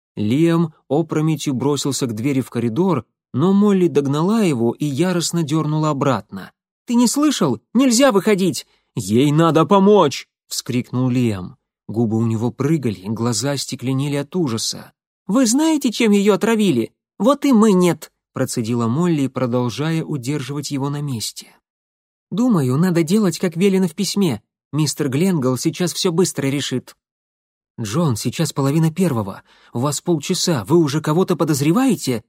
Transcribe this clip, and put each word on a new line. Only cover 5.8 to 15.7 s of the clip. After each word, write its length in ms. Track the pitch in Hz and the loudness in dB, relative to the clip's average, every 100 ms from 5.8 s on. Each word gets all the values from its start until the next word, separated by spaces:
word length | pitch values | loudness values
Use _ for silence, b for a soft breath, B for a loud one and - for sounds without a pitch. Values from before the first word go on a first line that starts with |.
| 156 | -2
обратно. 640 | 143 151 113 - 95 87 _ _ _ | 0 0 -2 -4 -14 -16 _ _ _
«Ты 100 | - | -2
не 120 | 240 247 | 2 2
слышал? 540 | - 294 - 165 117 _ | 2 0 2 0 -2 _
Нельзя 380 | 220 269 226 277 | 0 2 4 4
выходить!» 540 | 196 196 202 185 127 - _ _ | 4 2 2 0 -2 -8 _ _
«Ей 360 | - 95 110 147 | -8 0 2 4
надо 320 | 151 165 156 | 4 4 4
помочь!» 640 | 160 202 196 208 160 - - _ - | 4 4 6 6 4 0 -12 _ -14
вскрикнул 600 | - - 120 - 123 127 | -10 -6 -6 -4 -2 -2
Лиам. 480 | 123 120 98 87 - _ _ - | 0 0 -2 -6 -14 _ _ -8
Губы 300 | 107 117 110 | -2 0 0
у 80 | 113 | 0
него 240 | 113 120 | 0 -4
прыгали, 560 | 110 139 160 123 92 95 | -2 -2 0 -2 -6 -6
глаза 460 | 110 117 113 139 | -4 -4 -2 -4
остекленели 640 | 139 - 135 123 135 143 143 | -4 -6 -8 -4 -4 -2 -4
от 180 | 143 185 | -4 -4
ужаса. 560 | 151 113 - - - _ _ _ - | -2 -4 -6 -10 -14 _ _ _ -2
«Вы 200 | 214 247 | 0 2
знаете, 440 | 254 320 | 2 2